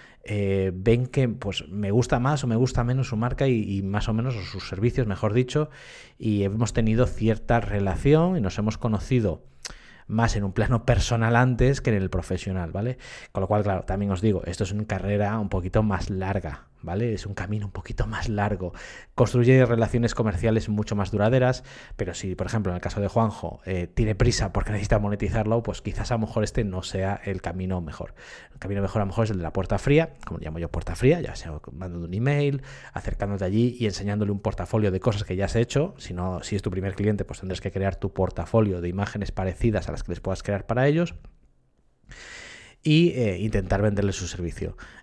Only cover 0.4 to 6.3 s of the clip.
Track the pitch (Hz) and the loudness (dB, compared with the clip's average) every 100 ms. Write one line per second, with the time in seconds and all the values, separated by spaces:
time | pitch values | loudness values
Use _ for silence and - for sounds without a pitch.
0.4 | 98 98 95 90 95 117 127 - 127 107 | 0 2 0 0 4 4 2 0 0 0
1.4 | 101 92 76 95 101 107 123 131 123 147 | -4 -6 -6 -4 0 2 2 2 2 0
2.4 | 131 113 123 - 120 131 131 107 120 127 | 0 2 2 2 0 0 0 0 -2 0
3.4 | 139 120 98 98 95 104 101 110 127 113 | 2 2 0 -2 0 -2 0 0 0 -4
4.4 | 92 98 - 92 117 120 110 95 107 110 | -6 -10 -8 0 0 2 -2 0 0 2
5.4 | 127 151 151 - - - - _ 113 | 2 0 -2 -6 -20 -20 -20 _ 0